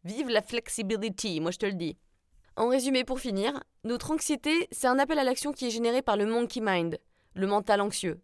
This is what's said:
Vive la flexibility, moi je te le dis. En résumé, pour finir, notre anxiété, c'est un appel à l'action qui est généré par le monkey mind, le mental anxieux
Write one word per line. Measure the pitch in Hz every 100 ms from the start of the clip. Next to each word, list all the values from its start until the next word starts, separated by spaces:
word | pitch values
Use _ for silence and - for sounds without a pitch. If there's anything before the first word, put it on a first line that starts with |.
Vive | 170 220 262
la | 220
flexibility, | 208 233 - - 196 214 220 185 196 160
moi | 165
je | 180
te |
le | 202
dis. | 185 165 - _ _ _ _ _ -
En | 233
résumé, | 262 254 254
pour | 247 262
finir, | 254 196 220 285 - _
notre | 220 240 -
anxiété, | 311 - 285 302 330 -
c'est | - 254
un | 262
appel | 294 302
à |
l'action | 262 262 294
qui | 277 247
est |
généré | 226 233 247
par | 262 208
le |
monkey | 208 233 240 247
mind, | 214 185 170 156 _ _ _
le | - 190
mental | 202 208 202
anxieux | 202 - 180 170